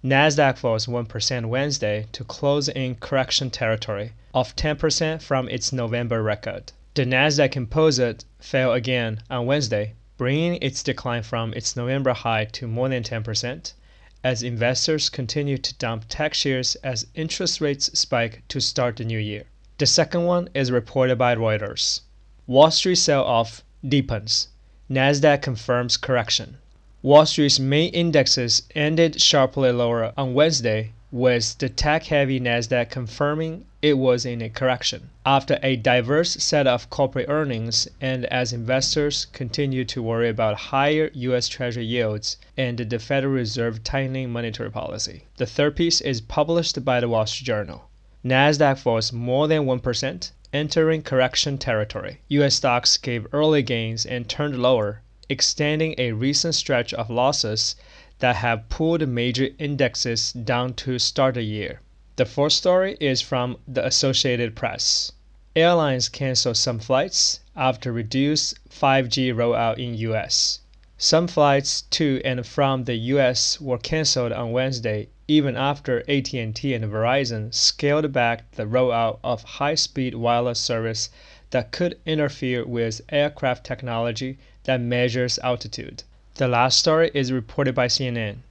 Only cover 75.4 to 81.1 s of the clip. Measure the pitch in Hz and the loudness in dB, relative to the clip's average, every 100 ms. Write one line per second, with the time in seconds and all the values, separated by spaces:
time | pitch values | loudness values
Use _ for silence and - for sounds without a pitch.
75.4 | 143 117 135 143 - 123 - 143 131 131 | 4 0 -2 -2 -2 -2 0 0 0 -4
76.4 | 113 110 143 123 110 107 117 135 131 113 | -6 -4 -2 -2 -2 0 2 2 0 -4
77.4 | 107 - - - 143 147 156 135 120 117 | -6 0 0 0 0 2 2 2 0 0
78.4 | - - 107 123 127 117 117 110 - 117 | -8 -8 -2 2 2 2 0 -2 -4 -4
79.4 | - - 143 156 - - 127 113 117 117 | -6 -4 -2 0 -2 -2 -4 -2 2 2
80.4 | 123 117 - 113 113 113 - | 0 -2 -2 -2 -2 -4 -8